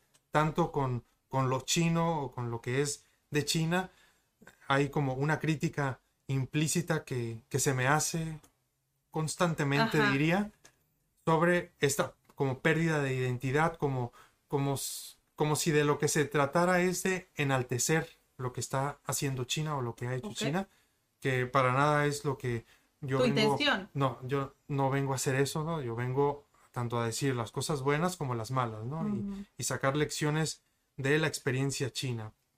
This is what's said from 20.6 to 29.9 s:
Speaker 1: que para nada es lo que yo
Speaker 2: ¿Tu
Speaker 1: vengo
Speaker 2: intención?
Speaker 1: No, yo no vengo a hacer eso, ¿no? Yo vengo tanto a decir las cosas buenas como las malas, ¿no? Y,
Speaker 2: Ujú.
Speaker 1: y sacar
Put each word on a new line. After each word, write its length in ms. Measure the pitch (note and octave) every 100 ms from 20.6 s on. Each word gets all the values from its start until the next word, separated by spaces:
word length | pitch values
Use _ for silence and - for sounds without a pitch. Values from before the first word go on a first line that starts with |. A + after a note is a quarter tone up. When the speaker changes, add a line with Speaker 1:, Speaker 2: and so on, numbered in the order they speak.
| G3 _ _ _ _ _
Speaker 1:
que 260 | C3+ B2+ B2
para 260 | C#3 B2+
nada 340 | B2+ D3 D3 D3
es 180 | C#3
lo 140 | D3 C3+
que 260 | B2+ A#2 - _ _ _
yo 180 | C3 C3+
Speaker 2:
¿Tu 60 |
Speaker 1:
vengo 280 | B3+ - A3
Speaker 2:
intención? 380 | - D4 G#3+ F#3
Speaker 1:
No, 240 | C#3+ C3+ A#2+ B2+
yo 280 | C#3 C3+ - -
no 220 | C#3 C3+
vengo 220 | C#3 C#3
a 40 | C3
hacer 200 | C#3+ C3
eso, 280 | C#3 D#3+
¿no? 180 | D#3 D#3+
Yo 120 | B2
vengo 520 | A2+ B2 C3 C#3+ C#3+ - _ _
tanto 260 | - A#2 A#2+
a 80 | A#2
decir 280 | A2+ C#3
las 180 | A#2+ A2
cosas 300 | C#3 C3 D3
buenas 340 | C3+ D3 F3 -
como 180 | C#3
las 160 | A#2 A2
malas, 340 | C3 A#2 G#2+
¿no? 240 | A#2 D#3 G#3+
Y, 120 | G3+
Speaker 2:
Ujú. 240 | G2+ G3 G3+ -
Speaker 1:
y 80 |
sacar 320 | B2+ B2+ C3+